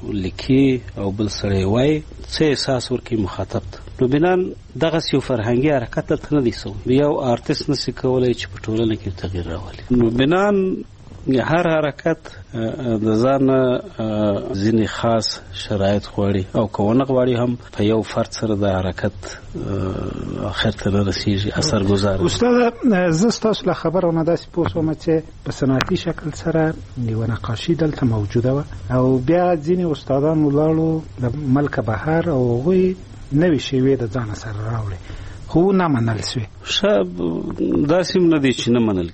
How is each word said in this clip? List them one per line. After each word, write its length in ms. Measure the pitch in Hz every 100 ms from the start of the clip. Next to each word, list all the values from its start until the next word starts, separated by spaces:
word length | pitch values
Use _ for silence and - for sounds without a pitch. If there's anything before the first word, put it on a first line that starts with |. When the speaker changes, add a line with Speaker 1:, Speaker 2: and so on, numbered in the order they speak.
| -
Speaker 1:
لیکي 680 | 107 92 - - 135 139 127 - -
او 120 | 101
بل 180 | 98 107
سړی 360 | - 104 98
وایي، 380 | 95 110 139 156 156 - -
څه 140 | -
احساس 500 | 156 135 - 131 -
ورکوي 280 | 123 - 113
مخاطب 420 | 92 - 95 113 -
ته. 60 | - - -
نو 80 | 127
بنان 320 | 143 175 180 185 - - 127
دغسې 380 | 165 160 -
یو 60 | 143
فرهنګي 500 | - 123 110 120 143
حرکت 360 | 143 117 - -
دلته 280 | 156 - 147
نه 60 |
دی 100 | 123 101
شوی. 360 | - 101 117 131
یو 120 | 147 151 131
آرټیست 380 | 120 - 147 -
نسي 220 | 139 -
کولی 420 | 120 135 127 123
چې 120 | 120 -
په 60 | -
ټولنه 300 | - 110 113 107
کې 100 | - 90
تغییر 240 | 92 92 82
راولي. 340 | 85 - - -
نو 200 | 123 117
بنان 760 | 117 135 175 202 202 190 - - - - -
هر 420 | - 131 117 160 175
حرکت، 480 | 160 151 135 - 160 - - -
اه، 440 | - 113 - 117 113
د 140 | 107 107
ځان 200 | 123 135 135
نه، 120 | 131 127 123 - -
اه، 540 | 113 107 107 98 92
ځینې 340 | 95 104 113 101
خاص 420 | - 117 113 104 - - -
شرایط 440 | - 104 98 101
غواړي، 400 | - - 101 98 92
او 120 | - 107
که 140 | -
ونه 220 | 101 120
غواړي 300 | 135 131 127 120
هم 140 | 123 120 - -
په 80 |
یو 180 | 104 110
فرد 300 | 104 - 113
سره 220 | - 113
د 100 | 104 101 92
حرکت، 400 | 92 90 - -
اه، 1200 | - - - - - 98 95 95 - - - 50 101
آخر 200 | - 107
ته 200 | 101 -
نه 140 | 98
رسیږي، 460 | 101 90 - 98 101 -
اثر 240 | - 110
ګذار 360 | 98 101 101 95
دی. 60 |
Speaker 2:
استاده، 840 | 92 - 240 247 240 233 277 190 180
زه 200 | 160 226
ستاسو 360 | - 220 202 -
له 60 |
خبرو 400 | 160 165 170 175
نه 120 | 165
داسې 220 | 160 170 -
پوه 160 | - 156
شوم 240 | 170 160
چې 300 | 151 - 160 156 -
په 60 | -
صنعتي 460 | - 135 131 - 180
شکل 360 | - 156 160
سره 420 | - - 160 160 160 - - 120
یوه 180 | 110 113
نقاشي 480 | 117 - 110 -
دلته 320 | 165 156 139 127
موجوده 480 | 110 104 123 123
وه، 100 | 135 151 - -
او 280 | 127 127 131
بیا 380 | 127 170 180 175
ځینې 280 | 147 180 175
استادان 540 | 147 - 135 147 160
ولاړو 580 | 151 143 156 160 160 160 156 -
له 80 | 123 147 147 131
ملکه 240 | 143 -
بهر، 480 | 107 110 151 160 165
او 300 | 139 123 120
هغوی 360 | 139 185 185 185 - - -
نوې 280 | 139 180 143 -
شیوې 280 | 135 131 135
د 40 | 117
ځانه 220 | 127 113
سره 240 | 101 113 104 107
راوړې، 280 | 113 101 92 - - - - -
خو 240 | 156 185
نه 160 | 190 175
منل 300 | 135 117 107
سوې. 280 | - 123 107 -
Speaker 1:
ښه، 280 | - - 190 208 185 175 170 - - - - 131 143
داسې 240 | 170 175 185
هم 100 | 170
نه 100 | 160
دی 140 | 135
چې 160 | 120 117
نه 120 | 120
منل 300 | 113 95 85